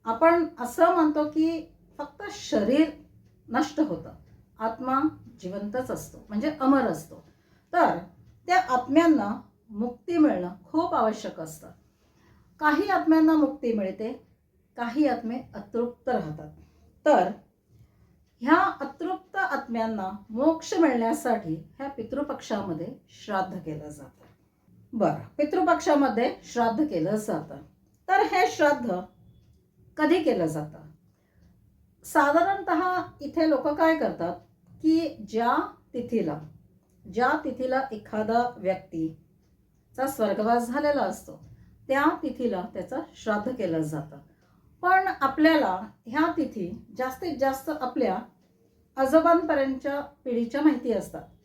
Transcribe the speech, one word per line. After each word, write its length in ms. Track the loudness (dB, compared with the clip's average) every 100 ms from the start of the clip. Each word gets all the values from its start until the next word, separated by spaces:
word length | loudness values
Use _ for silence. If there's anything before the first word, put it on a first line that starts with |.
| -6
आपण 420 | 4 6 6 2 -4
असं 360 | -8 4 4 6
मानतो 320 | 2 2 0
की 340 | 0 0 0 -8 _ _ -14
फक्त 240 | -14 -12 -12
शरीर 560 | -12 -4 0 2 2 2 -2 -20 -20 _ _ -6
नष्ट 320 | -2 -2 0
होतं, 300 | 0 -2 -8 -18 -20 -20 _ -8
आत्मा 400 | -6 -4 -2 0 0 -2 -12 -14
जिवंतच 500 | -10 -8 -6 -6 -4
असतो, 260 | -6 -8 -18 -8
म्हणजे 220 | -4 -2 0
अमर 260 | 4 4 2
असतो. 280 | -2 -8 -20 -20 _ _ _ _
तर 240 | 2 2 2 -8 -20 -20 _ 0
त्या 120 | 2 4
आत्म्यांना 600 | 0 2 4 6 4 2 -6 -10 _ _
मुक्ती 460 | -6 -6 -6 -4 2
मिळणं 320 | 4 2 -4 -10
खूप 300 | -6 -4 -2 0
आवश्यक 440 | 0 -2 -8 -10
असतं. 320 | -12 -14 -20 -20 _ _ _ _ _ _ _ _
काही 260 | 2 2 2
आत्म्यांना 440 | 2 4 6 6 6
मुक्ती 360 | 4 2 -2
मिळते, 380 | 0 -2 -4 -8 -10 -16 _ _ _ _ -10
काही 300 | -6 2 2
आत्मे 340 | 2 -4 -8 -10
अतृप्त 560 | -16 -8 -4 -4 -4 -4
राहतात. 400 | -2 -4 -10 -14 -20 -20 _ _ _ 4
तर 260 | 4 4 -2 -14 _ _ _ -20 _ _ _ _ _
ह्या 180 | 4 6 4 -2
अतृप्त 540 | -10 -8 -8 -8 -8 -6
आत्म्यांना 720 | -4 -4 -4 -4 -2 -4 -6 -10 -10
मोक्ष 420 | 0 2 0 -2
मिळण्यासाठी 800 | 2 4 4 0 0 0 -2 -2 -8 -10 -14
ह्या 80 | -12
पितृपक्षामध्ये 1000 | -10 -8 -6 -6 -8 -6 -6 -4 -6 -8 -12 _ -20
श्राद्ध 420 | -6 -4 -4 -8
केलं 320 | -10 -10 -12
जातं. 360 | -16 -20 _ -20 _ _ _ _ _ _
बरं, 320 | -2 0 0 -6 -4
पितृपक्षामध्ये 960 | -2 2 2 2 2 2 2 2 -2 -4
श्राद्ध 400 | -8 -2 -2 0
केलं 320 | -2 -2 -2 -2
जातं. 400 | -4 -6 -8 -14 -20 _ _ _ 0
तर 140 | 2 2
हे 220 | 2 0
श्राद्ध 520 | 2 2 2 -2 -6 -6 _ -20 -20 _ _ _ _ _ -2
कधी 240 | 4 4
केलं 220 | 4 2 0
जातं? 400 | -2 -6 -12 -20 -20 _ _ _ _ _ _ _ _ _ _ -2
साधारणतः 880 | 2 4 4 2 0 -2 0 2 0 -4 -10
इथे 280 | -8 0 2
लोक 180 | 2 0
काय 300 | 2 4 4
करतात 380 | 0 -2 -6 -6 -14 _ _ -2
की 440 | 2 2 2 -6 -6
ज्या 440 | -2 2 2 -2 -8 _
तिथीला, 460 | -10 -2 -2 -2 -4 -10 -20 _ _ _ _ -10
ज्या 180 | 0 0 0
तिथीला 380 | -2 -6 -2 -2 -4
एखादा 640 | -8 -8 -4 0 0 0 -2
व्यक्तीचा 1500 | -4 -4 -6 -6 -6 -8 _ _ _ _ _ _ _ -6 -6
स्वर्गवास 600 | -2 -2 0 2 0 0
झालेला 340 | -2 0 0
असतो, 420 | -2 -4 -12 -20 -20 -20 -20 _ -2
त्या 180 | 2 2 0
तिथीला 380 | -4 -4 -4 -4 -6
त्याचं 280 | -10 -10 -10 -10 -8
श्राद्ध 360 | -4 -4 -4
केलं 300 | -4 -2 -2
जातं. 360 | -4 -6 -10 -16 -20 _ _ _ _ _
पण 260 | 2 2 2 -2
आपल्याला 580 | -2 2 4 4 2 -2 -8 -16 -8
ह्या 280 | -2 0 0
तिथी 480 | -4 -6 -8 -10 -14 -8
जास्तीत 400 | -8 -6 -8 -2
जास्त 320 | -2 -2 -6
आपल्या 500 | -6 -6 -2 -2 -2 -6 _ _ _ _ _ _ -2
आजोबांपर्यंतच्या 1080 | 4 6 6 4 4 0 0 -2 -4 -6
पिढीच्या 600 | -8 -12 -4 -2 -2 2
माहिती 300 | 2 2 0
असतात, 320 | -2 -4 -12 -16 -20